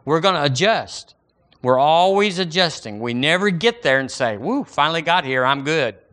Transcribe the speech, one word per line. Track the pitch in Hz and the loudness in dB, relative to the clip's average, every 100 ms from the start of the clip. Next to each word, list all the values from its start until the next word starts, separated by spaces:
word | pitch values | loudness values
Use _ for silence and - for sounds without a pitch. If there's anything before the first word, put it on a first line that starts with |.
| - | -2
we're | 160 | 0
gonna | 185 175 | 2 2
adjust. | 147 131 190 208 104 - - _ _ _ _ _ | 0 0 0 0 -4 -14 -18 _ _ _ _ _
We're | 123 127 | 0 2
always | 143 165 185 196 208 175 | 4 4 4 2 0 0
adjusting. | 185 165 175 - - 104 | -2 0 0 -2 -10 -8
We | 120 | -4
never | 120 143 175 202 | -2 0 2 0
get | 175 226 233 | 0 0 0
there | 147 135 | 0 0
and | 131 | 0
say, | - 123 104 | -4 -4 -4
"Woo, | 135 269 | -4 -6
finally | - - 147 165 | -6 -2 -2 0
got | 156 175 139 | 0 -2 0
here, | 131 | 0
I'm | 127 139 | 0 0
good." | 139 160 123 101 _ | -2 -2 -2 -4 _